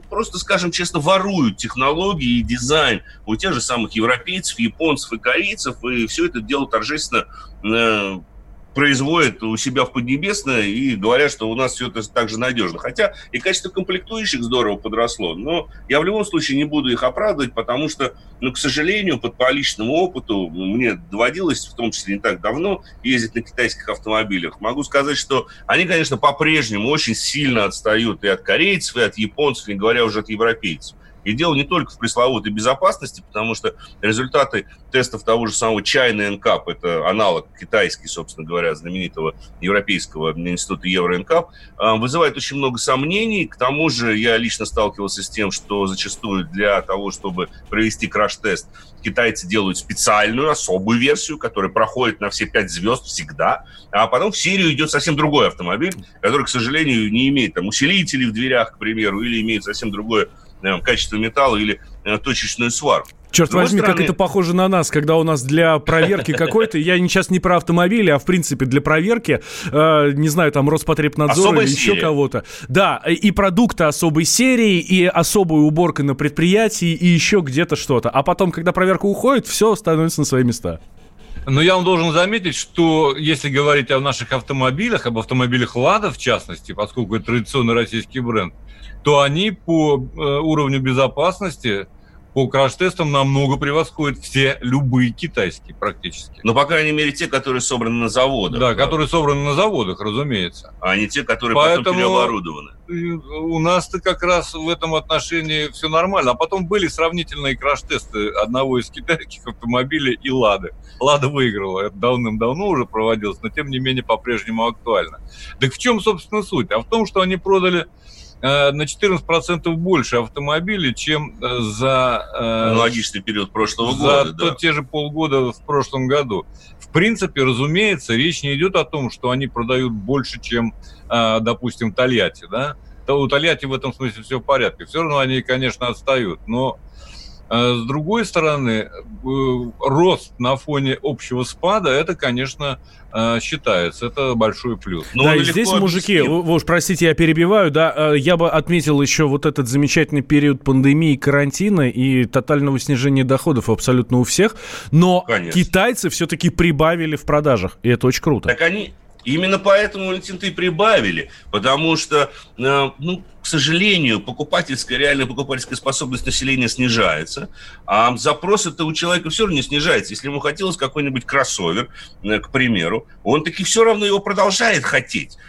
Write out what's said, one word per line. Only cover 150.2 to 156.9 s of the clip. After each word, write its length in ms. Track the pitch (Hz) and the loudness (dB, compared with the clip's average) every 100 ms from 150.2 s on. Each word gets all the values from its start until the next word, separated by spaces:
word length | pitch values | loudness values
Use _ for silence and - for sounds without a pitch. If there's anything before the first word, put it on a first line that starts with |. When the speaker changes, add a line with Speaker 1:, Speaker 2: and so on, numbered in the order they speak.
Speaker 2:
период 420 | - 147 147 135 | 2 4 4 2
пандемии 480 | - 131 139 147 160 | 2 4 6 4 4
и 40 | 139 | 2
карантина 720 | 143 143 143 - 202 190 127 | 2 2 2 0 2 2 2
и 340 | 117 135 127 | 2 2 2
тотального 540 | 117 131 - 147 143 131 | 2 0 2 2 2 0
снижения 440 | - 131 139 135 | 0 0 2 2
доходов 440 | 127 135 170 127 110 | 2 2 2 0 0
абсолютно 500 | 110 - 127 117 123 | 0 2 2 4 2
у 60 | |
всех, 320 | 120 - 214 - - - - | 2 2 2 0 -14 -14 2
но 280 | 156 180 180 - | 6 6 4 2
Speaker 1:
Конечно. 260 | 107 85 175 | 0 2 0
Speaker 2:
китайцы 460 | 175 185 220 254 185 | 2 4 2 0 -2
всё-таки 400 | - 165 165 175 | -2 -2 0 0
прибавили 680 | - 170 147 156 | 4 2 4 2